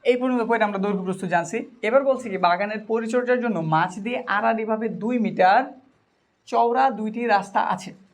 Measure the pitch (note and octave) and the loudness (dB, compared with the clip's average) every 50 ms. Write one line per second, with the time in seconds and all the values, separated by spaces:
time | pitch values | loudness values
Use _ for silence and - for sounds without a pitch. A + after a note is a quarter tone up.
0 | _ - B3 B3 B3 B3+ B3+ B3 A3+ A#3 A#3 A3 A3 G#3 G3+ G3 F#3+ G3+ G3+ F#3 | _ 2 2 2 2 0 0 0 0 0 2 0 0 0 0 -2 -2 -2 -2 -2
1 | F3+ F#3 F#3 F#3 G3 F3 F3 E3+ E3 E3 - A3+ - - - - - G#3 A#3 C#4 | -2 -4 -6 -4 -4 0 0 0 0 0 -6 -6 -8 -8 -12 -6 -4 2 2 4
2 | C#4 C4+ C4 A#3+ - A#3 G3 F#3+ F#3 A#3 F3 F3+ G3+ G#3 G#3+ G#3+ G#3+ - A3 A3+ | 4 4 0 0 -2 -6 -4 0 2 2 2 2 0 -4 -4 -8 -4 -2 -2 -2
3 | A3+ A3 A#3+ B3+ A#3+ B3 B3 A#3+ A#3 A#3+ G3+ E3+ D#3+ D#3+ D#3 D#3 E3+ F3+ - A3 | -2 0 -2 -2 2 2 0 0 0 -2 -2 -2 -2 0 2 2 2 0 -2 -8
4 | G3 A#3 B3 - - - G3 G3+ G#3+ A3+ A3+ A3 A3 G#3+ A3 A3 A3+ A3 F3+ F3+ | -8 -6 -6 -6 -4 -2 -2 0 2 2 0 0 -2 -2 -2 -2 -2 -6 -6 -4
5 | F#3+ A3+ B3+ B3 G#3+ F#3+ D#3 - F#3 F#3 G3 A#3 C4+ C#4 - - _ _ _ _ | -4 -2 0 0 0 -2 2 4 4 6 6 4 2 0 -8 -18 _ _ _ _
6 | _ _ _ _ _ _ _ _ _ - - A#3 A#3 A#3+ A#3 B3+ C4+ C4+ A3+ G#3 | _ _ _ _ _ _ _ _ _ -4 0 2 2 2 2 2 2 2 2 0
7 | G#3+ G#3+ G#3+ A#3 A#3+ A#3 G#3 G3 F#3+ - - G#3 - - G3 - - F3+ - - | -6 -6 -4 -4 0 2 2 2 0 0 -2 -2 0 0 -2 -4 -6 -14 -16 -18
8 | - _ | -20 _